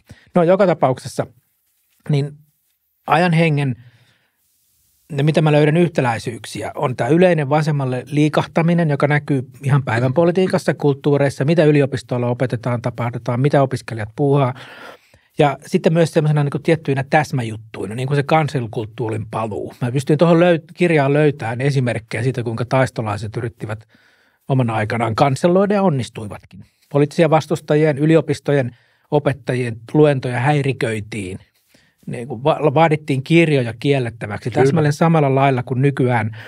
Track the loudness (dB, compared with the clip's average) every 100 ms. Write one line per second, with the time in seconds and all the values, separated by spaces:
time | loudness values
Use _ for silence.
0 | -16 -20 _ 0 2 4 2 2 0 -2
1 | -8 -8 -10 _ _ _ _ _ _ _
2 | -4 -2 -4 -10 _ _ _ _ _ _
3 | -2 2 2 2 2 0 -2 -6 -12 _
4 | _ _ _ _ _ _ _ _ _ _
5 | -8 -2 2 2 4 4 4 4 2 0
6 | -2 -2 -6 -10 -12 -12 -10 -6 -6 -2
7 | 0 4 4 2 0 0 0 -2 -2 -6
8 | -4 0 0 0 -2 0 0 2 0 0
9 | 0 0 0 -4 -4 -8 0 0 0 -2
10 | 0 2 2 2 0 0 -2 0 0 0
11 | 0 2 0 0 0 4 4 4 2 -4
12 | -6 -4 -2 -2 -4 -4 -4 -4 -4 -6
13 | -8 -6 -4 -2 2 2 2 -2 -8 -10
14 | -8 -4 0 2 0 -4 -16 -20 -20 -20
15 | _ _ _ 0 0 0 -4 -2 2 2
16 | 2 2 2 0 -2 -2 -2 0 -2 -4
17 | 0 -2 0 -4 -6 -10 -14 -12 -10 -6
18 | -2 -2 2 0 0 -4 -6 -6 -8 -6
19 | -6 -6 -6 -8 -6 -8 -10 -6 -4 -2
20 | 0 2 4 6 4 2 -2 -2 0 2
21 | 2 2 2 0 -6 -4 -2 0 0 -4
22 | -6 -6 -4 -4 -4 -6 -2 0 0 -4
23 | -6 -6 -8 -8 -10 -10 -12 -12 -14 _
24 | _ _ _ _ -2 0 0 -2 -2 -2
25 | -2 2 2 2 2 2 2 2 0 0
26 | -4 -10 -14 -14 -20 -20 -20 _ _ 0
27 | 0 2 2 2 0 -4 0 2 2 2
28 | 4 4 2 -2 0 0 -2 -8 _ _
29 | _ 0 0 -2 -4 -4 -4 -8 -2 4
30 | 4 2 -2 -2 0 0 0 -2 -4 -4
31 | -8 -10 -10 -12 _ _ _ _ _ _
32 | -12 -12 -10 -4 -2 0 2 4 2 2
33 | -2 -4 2 2 4 2 -2 -2 -2 0
34 | -2 -8 -10 -8 -4 0 2 2 0 2
35 | 2 4 2 2 2 2 -2 0 0 2
36 | 0 0 -4 -8